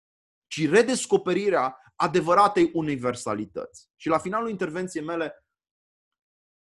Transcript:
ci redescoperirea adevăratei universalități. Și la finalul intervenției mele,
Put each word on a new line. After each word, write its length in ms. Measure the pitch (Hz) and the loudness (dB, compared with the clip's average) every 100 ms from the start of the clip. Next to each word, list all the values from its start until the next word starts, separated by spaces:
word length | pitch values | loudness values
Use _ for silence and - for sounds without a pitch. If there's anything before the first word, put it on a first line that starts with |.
| _ _ _ _ - | _ _ _ _ -14
ci 220 | - 156 | -4 2
redescoperirea 1200 | 196 240 254 - 190 185 180 202 165 127 - _ - | 4 4 0 2 2 2 0 2 0 0 -4 _ -2
adevăratei 760 | 175 170 160 180 202 196 170 | 0 0 4 6 6 4 2
universalități. 1160 | 165 151 139 123 113 117 107 107 - - - _ _ | 2 -4 -2 -4 -4 -6 -6 -6 -10 -12 -16 _ _
Și 120 | 156 | -2
la 100 | 156 | -2
finalul 300 | 185 214 233 | 0 -4 -4
intervenției 560 | 196 180 165 185 165 | -6 -6 -6 -8 -8
mele, 420 | 151 170 151 - _ _ _ _ _ _ _ _ _ _ _ _ _ | -6 -6 -6 -10 _ _ _ _ _ _ _ _ _ _ _ _ _